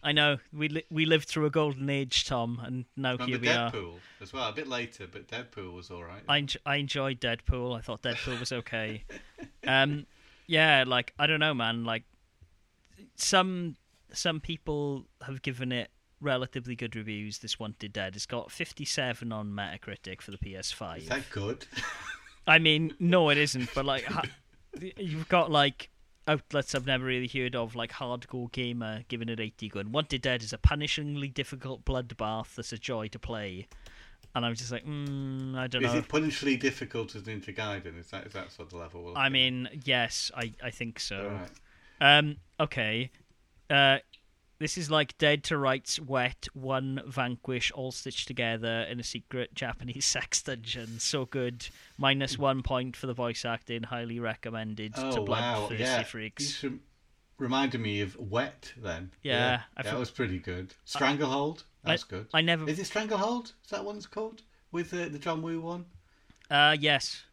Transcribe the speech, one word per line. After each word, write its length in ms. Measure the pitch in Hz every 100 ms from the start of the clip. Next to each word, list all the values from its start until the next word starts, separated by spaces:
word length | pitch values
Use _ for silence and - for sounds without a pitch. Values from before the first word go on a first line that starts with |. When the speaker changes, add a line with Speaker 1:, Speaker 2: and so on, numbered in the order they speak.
Speaker 1:
I 100 | 143
know. 260 | 151 147 143 -
We 160 | 151 151
li-, 160 | 151 -
we 160 | 156 160
lived 220 | 160 -
through 180 | 160 151
a 40 |
golden 380 | 160 151 135 139
age, 360 | 139 135 - -
Tom, 340 | 127 117 120
and 200 | 120 127 123 -
now 160 | 135
Speaker 2:
Remember 140 | 127 123
Speaker 1:
here 100 | 123
we 80 | 120
are. 220 | 120 117
Speaker 2:
Deadpool 240 | 113 87 85 - -
as 120 | 98
well, 160 | 131 117
a 40 |
bit 140 | 107 143
later, 380 | 123 117 - 95
but 180 | 98 95
Deadpool 440 | 113 123 - 90
was 160 | 87 87
all 120 | 90
right. 180 | 85 95 -
Speaker 1:
I 100 | 147
en-, 100 | 139 - -
I 100 | 143
enjoyed 440 | 139 143 135 127
Deadpool. 560 | - 117 - 131 123 120
I 40 |
thought 200 | - 110
Deadpool 380 | 127 117 - 120
was 120 | 123
okay. 520 | 123 117 113 110 107 -
Speaker 2:
<laughs> 60 | - - - - - -
Speaker 1:
Um, 380 | 135 139 147 - _ - - -
yeah, 380 | 156 160 143 127
like, 280 | 123 120 -
I 80 | 147
don't 140 | 156
know, 140 | 156
man. 300 | 135 113 117 117
Like, 160 | 113 - _ _ _ - _ _ _ _ - - -
some, 600 | - 196 185 180 175 131 _ _ _
some 280 | - 175 160
people 680 | - 165 - 147 143 139 - _
have 200 | - 135
given 300 | - 123 127
it 180 | 123 110 _ _ _
relatively 560 | 143 127 127 135 123 120
good 200 | 120 113
reviews, 420 | 107 104 104 101
this 200 | 113 -
Wanted 340 | 107 110 107
Dead. 240 | 104 95 98
It's 100 | -
got 240 | 120 -
fifty-seven 840 | - 165 - 143 - 131 117 120
on 180 | 110 104
Metacritic 680 | 101 98 90 - 98 - 113
for 100 | -
the 80 | 98
P 180 | 101 92
S 140 | -
five. 300 | - 90 82
Speaker 2:
Is 60 | 80
that 220 | 139 -
good? 360 | - 98 123 - - - - -
<laughs> 400 | - - - -
Speaker 1:
I 120 | 160
mean, 360 | 160 156 160 -
no, 300 | 170 180 156
it 80 | 143
isn't, 320 | 147 135 123
but, 120 | - 139
like, 180 | 135
ha-, 180 | 123 156 - - _ - - 339 185 -
you've 300 | 190 156 160
got, 200 | 180 165
like, 380 | 151 143 - - _ - _ -
outlets 460 | 151 - 147 131
I've 120 | 139 127
never 180 | 131 131
really 200 | 127 127
heard 300 | 139 123 123
of, 180 | 113
like 180 | 117 117
Hardcore 600 | - 127 123 - 127 120
Gamer, 520 | 131 123 120 113 110 120
giving 200 | 120 117
it 100 | 113
eighty 280 | 110 - 110
going, 240 | 101 104
"Wanted 280 | 135 151 131
Dead 200 | 131 123
is 100 | 110
a 60 | -
punishingly 720 | - 147 147 - 147 147 139
difficult 520 | 127 135 131 131 131
bloodbath 720 | - 135 120 - 107 110 110
that's 180 | - 117
a 60 | 110
joy 300 | - 117 107
to 100 | 113
play." 480 | - 113 104 92 98 - - - - - - 127
And 80 |
I 40 | 120
was 100 | 117
just 140 | 123
like, 120 | 123
"Mm, 720 | - 147 143 139 135 131 131 131
I 120 | 127
don't 160 | 127
Speaker 2:
Is 80 | 127
Speaker 1:
know." 60 | 120
Speaker 2:
it 80 | -
punishingly 500 | 151 156 139 139 127
difficult 560 | 131 - 110 117 110
as 80 | 110
Ninja 320 | 101 107 95
Gaiden? 440 | 101 107 101 87 82
Is 100 | 87
that, 180 | 98 101
is 60 |
that 180 | 98 90
sort 160 | - 82
of 60 | 85
level 240 | 82 87
we're 60 | 87
Speaker 1:
I 0 |
Speaker 2:
looking 140 | 110 135
at? 60 |
Speaker 1:
mean, 360 | 135 131 127 127 151
yes, 460 | 131 123 117 - - 131
I, 160 | 117 -
I 80 | 127
think 280 | - 117 113
so. 220 | - 98 101
Speaker 2:
All 20 | 104 - - _ - - - 143
right. 80 | 147
Speaker 1:
Um, 180 | 151 147 - _
okay. 520 | 151 - 107 113 127 - _ _ _ _ _
Uh, 280 | 143 139 135 - - _ _ _ _
this 180 | 151 -
is 140 | 151
like 260 | 156 147 -
Dead 260 | 151 147
to 120 | - 156
Rights, 420 | 135 131 - -
Wet, 480 | 143 131 123 - -
One, 500 | 139 131 131 135 135 131
Vanquish, 640 | 127 123 123 - 123 -
all 200 | - 131
stitched 340 | - 135 - -
together 560 | 127 117 113 113 113 101
in 80 | 120
a 60 |
secret 500 | 117 120 - 127 120
Japanese 500 | - 123 113 123 123
<laughs> 20 | 135
sex 360 | 127 - -
dungeon. 560 | - 127 113 127 113 113
So 280 | - 147 127
good. 420 | 135 123 120 - - - -
Minus 400 | 135 135 135 131
one 240 | 139 131
point 340 | 123 127 127 123
for 100 | 131
the 80 |
voice 300 | 123 120 120
acting. 400 | 123 117 - 117
Highly 340 | 113 120 117 117
recommended 760 | 117 110 117 113 110 107 107 107
Speaker 2:
Oh, 160 | 131
Speaker 1:
to 80 | 120
Speaker 2:
wow. 60 | 104 117 120 113 107
Speaker 1:
bloodthirsty 180 | 113
Speaker 2:
Yeah. 180 | 123 123
Speaker 1:
freaks. 400 | 110 117 107 -
Speaker 2:
You 60 | 143
should 300 | - 139 - - _ _ _ _ _
reminded 420 | 131 131 135 127
me 200 | 110 104
of 160 | 101 -
Wet 560 | 98 113 - - - -
then. 340 | 104 87 90 -
Speaker 1:
Yeah, 100 | 143
Speaker 2:
Yeah, 280 | 123 123 123 - -
Speaker 1:
I 60 |
Speaker 2:
that 100 | 113
Speaker 1:
for- 60 | 110
Speaker 2:
was 100 | 123
pretty 280 | - 113 90
good. 320 | 87 90 95
Speaker 1:
I 20 | -
Speaker 2:
Stranglehold? 800 | - 139 139 143 143 135 143 165 - _
That's 220 | - 165
Speaker 1:
I, 20 | -
Speaker 2:
good. 180 | 92 107
Speaker 1:
I 80 | 160
never 280 | 165 165 156
Speaker 2:
Is 80 | 156
it 80 | 185
Stranglehold? 640 | 208 214 208 202 240 233 -
Is 60 | -
that 140 | 202
what 120 | 202 208
it's 100 | -
called? 360 | - 220 226 - _ _
With, 220 | 170 170
uh, 140 | 180 170
the 100 | 147
John 240 | 170 160
Woo 180 | 165 165
one? 240 | 165 175 175 - _ _ _ - -
Speaker 1:
Uh, 260 | 143 147 151
yes. 460 | 151 139 - - -